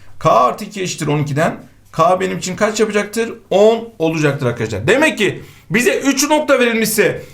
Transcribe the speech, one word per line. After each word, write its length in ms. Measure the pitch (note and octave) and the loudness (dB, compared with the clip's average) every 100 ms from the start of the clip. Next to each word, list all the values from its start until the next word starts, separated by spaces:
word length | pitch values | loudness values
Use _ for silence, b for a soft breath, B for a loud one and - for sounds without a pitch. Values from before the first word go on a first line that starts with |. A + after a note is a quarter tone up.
| b - | b -4
K 80 | D#3+ | 2
artı 340 | E3+ - - G3+ | 4 2 -2 -10
iki 160 | G3 | -8
eşittir 260 | F#3 - D3+ | -8 -4 -2
on 120 | D3 | -2
ikiden 400 | C#3+ C#3 F3 A#3+ B B - | -2 0 -2 -2 B B -8
K 280 | - E3 F#3 | 0 2 2
benim 180 | F#3 F#3 | 0 -4
için 180 | F#3 F3+ | -6 -2
kaç 240 | G#3+ G#3+ | 0 0
yapacaktır? 540 | G#3+ G#3 G3+ - E3 - - | 0 0 -2 -4 -4 -6 0
On 400 | F3+ G#3+ A3+ A3 - | 4 4 4 -2 -4
olacaktır 460 | D#3+ D#3+ D3+ C#3 A#2+ | -2 0 0 0 -2
arkadaşlar. 420 | A#2 A2 G#2 B2+ | -2 -4 -2 0
Demek 300 | B3 D#4 C4 | 2 2 0
ki 260 | F#3 - B B B | -2 -4 B B B
bize 300 | F#3+ B3 C4+ | 0 0 0
üç 300 | C4+ C4+ C#4+ | 0 0 2
nokta 300 | D4+ D4 C4 | 0 2 2
verilmişse 640 | A#3+ A3+ A3 - F3 - B | 2 0 0 0 0 -2 B